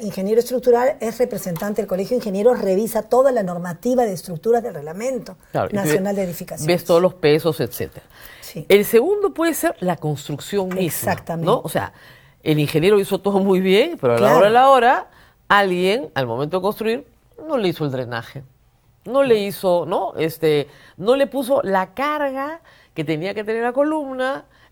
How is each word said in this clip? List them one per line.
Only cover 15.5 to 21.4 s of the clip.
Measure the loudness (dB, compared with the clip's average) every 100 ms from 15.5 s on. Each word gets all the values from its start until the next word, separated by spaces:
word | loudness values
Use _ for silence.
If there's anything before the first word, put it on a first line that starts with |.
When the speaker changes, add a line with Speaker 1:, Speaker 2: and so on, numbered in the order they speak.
| 2 4 2 0 0 -2
Speaker 2:
al | -4 -4
momento | -4 -2 -2
de |
construir, | -2 -2 -4 -4 -8 _ _ -16 -4
no | -2
le | -2
hizo | -2
el | -4
drenaje, | -4 -6 -8 -10 -16 -18 _ _ _ _ _
no | -4 0
le | 2 2
hizo, | 0 -2 0 0 0
¿no? | -4 -4 -4
Este, | -4 0 0 0 -2 -10 -20 -6
no | 0
le | 2 0
puso | -2